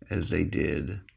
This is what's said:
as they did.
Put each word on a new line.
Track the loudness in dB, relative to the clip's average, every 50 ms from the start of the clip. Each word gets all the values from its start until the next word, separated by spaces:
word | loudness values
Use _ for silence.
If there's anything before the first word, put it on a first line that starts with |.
| -8 -4
as | -2 -2 0 2
they | 2 2 2
did. | 2 2 0 2 2 0 0 -2 -4 -6 -8 -10 -14 -20